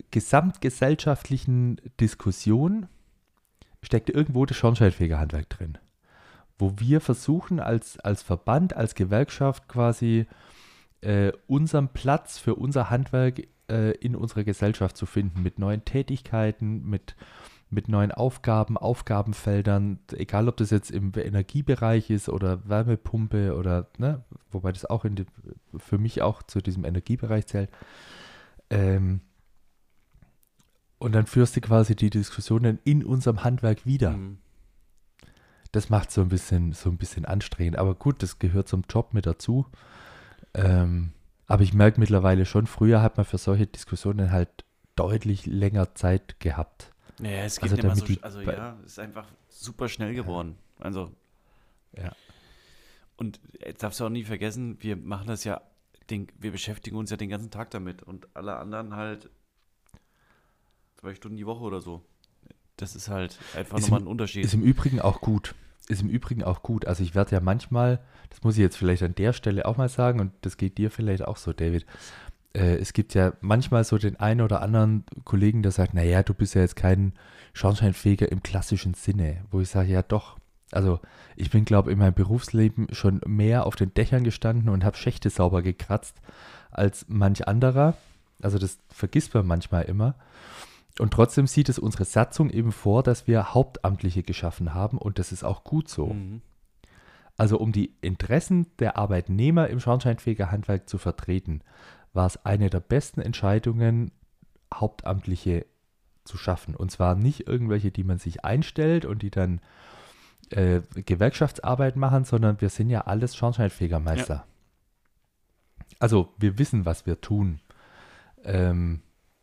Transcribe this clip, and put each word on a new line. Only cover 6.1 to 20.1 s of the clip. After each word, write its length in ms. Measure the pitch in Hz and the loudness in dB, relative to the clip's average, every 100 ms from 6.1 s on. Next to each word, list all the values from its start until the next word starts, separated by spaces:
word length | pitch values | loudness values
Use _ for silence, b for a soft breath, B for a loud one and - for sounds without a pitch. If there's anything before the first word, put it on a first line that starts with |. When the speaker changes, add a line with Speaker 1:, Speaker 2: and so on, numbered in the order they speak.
| b b b b - | b b b b -2
Speaker 1:
wo 160 | 95 101 | -2 0
wir 240 | 120 156 | 2 2
versuchen, 580 | - 117 - 165 - 170 | 2 0 0 -2 -2 -4
als, 400 | - 117 - - | 0 -2 -2 -6
als 240 | 101 101 | -2 -2
Verband, 520 | - 90 - 135 185 - | -2 -2 2 2 2 0
als 200 | 113 - | -2 0
Gewerkschaft 720 | 92 104 147 - 139 - - | 0 2 0 0 0 -2 -4
quasi, 580 | 123 117 113 117 110 113 B B B B B B _ | 0 2 2 2 2 0 B B B B B B _
äh, 300 | 107 101 98 - - | 0 2 2 0 0
unseren 440 | 139 160 151 135 | 0 2 0 0
Platz 500 | - 135 151 - - | -2 0 0 -2 -6
für 160 | 113 - | -2 -2
unser 340 | 131 139 101 | -2 -2 0
Handwerk, 580 | 123 135 127 127 127 - _ - | -2 0 2 2 0 -10 _ -4
äh, 220 | 113 110 - | 0 0 0
in 180 | 123 120 | -4 -4
unserer 280 | 117 110 | -4 -2
Gesellschaft 540 | 104 95 101 107 95 - | -2 0 0 2 -2 -2
zu 80 | 90 | -4
finden, 380 | 101 98 92 | -2 -2 -2
mit 160 | 90 - | -4 -2
neuen 260 | 98 107 - | -2 -2 -2
Tätigkeiten, 1000 | 135 135 127 - 113 110 - 107 110 82 | -4 -2 -6 -4 -2 0 -2 -4 -4 -4
mit, 260 | 101 - B B B B B _ | -6 -6 B B B B B _
mit 180 | 104 - | -4 0
neuen 240 | 101 104 | 2 2
Aufgaben, 640 | - 127 - 120 110 107 110 | 0 -2 0 0 2 2 -2
Aufgabenfeldern, 1200 | 110 120 - 101 104 104 104 101 101 101 101 95 - | -2 -2 -2 -2 -2 -4 -2 0 2 2 0 -4 -10